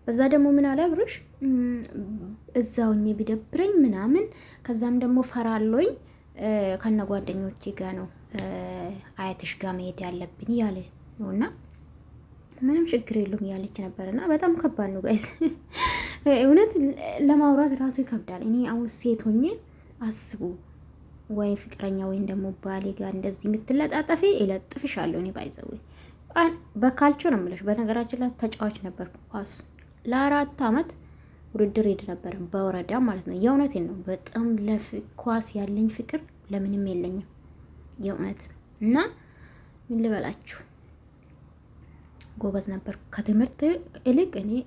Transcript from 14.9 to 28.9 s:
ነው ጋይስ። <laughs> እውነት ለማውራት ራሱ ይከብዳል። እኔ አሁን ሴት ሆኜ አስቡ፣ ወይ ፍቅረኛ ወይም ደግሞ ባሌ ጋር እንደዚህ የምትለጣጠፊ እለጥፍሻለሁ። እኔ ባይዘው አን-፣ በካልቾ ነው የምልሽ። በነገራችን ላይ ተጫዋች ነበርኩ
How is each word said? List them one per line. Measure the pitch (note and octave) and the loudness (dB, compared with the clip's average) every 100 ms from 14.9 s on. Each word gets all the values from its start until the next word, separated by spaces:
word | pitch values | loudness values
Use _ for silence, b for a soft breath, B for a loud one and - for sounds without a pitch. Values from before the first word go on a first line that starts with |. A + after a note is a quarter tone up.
ነው | F#3+ | -2
ጋይስ። | - G#3+ A3+ - | 0 2 0 0
<laughs> | E4 - - - B5+ - - - - C#4 | -2 -2 -14 -4 -2 -2 -6 -2 4 6
እውነት | C4 D#4 A4 G#4+ C#4 - - - | 8 8 8 4 0 0 -6 2
ለማውራት | C#4+ D4 D4 C#4 D4 | 6 6 6 6 4
ራሱ | C4 C4 B3+ | 2 -2 -2
ይከብዳል። | B3+ A3 F3 F3+ | -2 -4 -6 -8
እኔ | A3 A#3+ B3 | 0 0 2
አሁን | A#3 A#3 | -2 -4
ሴት | - B3 A3+ | -2 0 2
ሆኜ | A3 A3 D4+ A4+ b b b - | 2 4 2 0 b b b -8
አስቡ፣ | A3+ A3 - G#3+ F3+ F3+ - - - - - - - | -6 -6 -8 -8 -8 -8 -14 -20 -20 -20 -20 -20 -8
ወይ | G#3 G#3 G3+ | -2 0 -2
ፍቅረኛ | - - G3 F#3+ | -6 -8 -4 -4
ወይም | F#3+ F#3+ G3 | -2 -2 -2
ደግሞ | F#3+ F#3+ F#3 | -2 -4 -6
ባሌ | F#3+ F#3+ G3 | -6 -6 -6
ጋር | G3 G3 | -6 -6
እንደዚህ | F#3+ G3 G3 | -4 -6 -4
የምትለጣጠፊ | G#3 G#3+ - C4 D4+ D4+ D4+ E4 G4 G4+ | -2 -2 0 0 2 -2 -2 2 2 4
እለጥፍሻለሁ። | G3+ F#3+ - - F3+ - E3+ E3 | 2 -2 -6 -10 -8 -4 -4 -2
እኔ | F#3 | -4
ባይዘው | - - - - - b b b b - | -6 -10 -12 -14 -14 b b b b -4
አን-፣ | E4 E4 E4+ - G#3 | 2 2 2 -10 2
በካልቾ | B3+ B3+ C#4+ C#4+ | 2 6 4 4
ነው | F4 A#3 | 2 2
የምልሽ። | F3+ F3+ | -2 -6
በነገራችን | G3 G#3+ A3+ A3 - B3 | -2 0 0 -2 -2 -2
ላይ | B3 B3 | -4 -2
ተጫዋች | A3 - G#3+ G#3+ | -6 -2 -4 -4
ነበርኩ | G#3 | -12